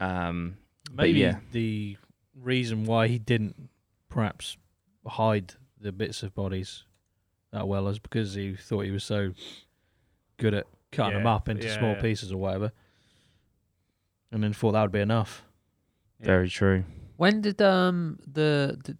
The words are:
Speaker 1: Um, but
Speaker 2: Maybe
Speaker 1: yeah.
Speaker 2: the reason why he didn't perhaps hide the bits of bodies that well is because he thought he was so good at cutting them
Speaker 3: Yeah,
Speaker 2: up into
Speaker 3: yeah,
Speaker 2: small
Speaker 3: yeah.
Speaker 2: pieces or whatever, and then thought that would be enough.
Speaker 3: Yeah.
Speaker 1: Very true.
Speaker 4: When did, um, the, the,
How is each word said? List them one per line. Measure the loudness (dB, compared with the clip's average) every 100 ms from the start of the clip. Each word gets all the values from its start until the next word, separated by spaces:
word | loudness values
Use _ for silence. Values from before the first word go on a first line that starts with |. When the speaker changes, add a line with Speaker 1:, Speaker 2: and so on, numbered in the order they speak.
Speaker 1:
Um, | -4 -2 -4 -4 -6 -8 _ _ -14
but | 0
Speaker 2:
Maybe | 2 4
Speaker 1:
yeah. | 4 0 -4
Speaker 2:
the | -4 -2 -2 -6 -10 _ _ _
reason | -10 -2 0 0 -2
why | 2 4 4
he | 2
didn't | 2 2 0 -6 -18 _ _ _ _
perhaps | -2 -2 -4 -12 -14 _ _ _ _ -10
hide | 0 2 2 -2 -12 _ _
the | -10
bits | -6 -6 -6
of | -8
bodies | -6 -4 -4 -6 -12 -20 _ _ _ _ _ _
that | -6 -4
well | -2 -2
is | -4
because | -4 -4 -4
he | -6 -8
thought | -8 -6 -4
he | -2
was | -4
so | -2 -2 -2 -6 -14 -20 _ _ _ _ _ _ _ -2
good | 0
at | 0 -4 _ _
cutting | -2 0
them | 2
Speaker 3:
Yeah, | 2
Speaker 2:
up | 2 0
into | -4 -4
Speaker 3:
yeah, | -2
Speaker 2:
small | 0
Speaker 3:
yeah. | 0
Speaker 2:
pieces | 0 -2 -4
or | -4
whatever, | -4 -2 -4 -6 _ _ _ _ _ _ _ _ _ _ _ _ _ _ _
and | -2
then | -2
thought | 0 2
that | 4
would | 2
be | 2
enough. | 2 2 0 -6 -20 _ _ _ _ _ _ _
Speaker 3:
Yeah. | 2
Speaker 1:
Very | 4 4
true. | 2 4 4 0 -10 -18 2
Speaker 4:
When | 4 4
did, | 0 4
um, | 6 6 4 2 -2 -6 -8
the, | 0 2 4 2 -2
the, | -10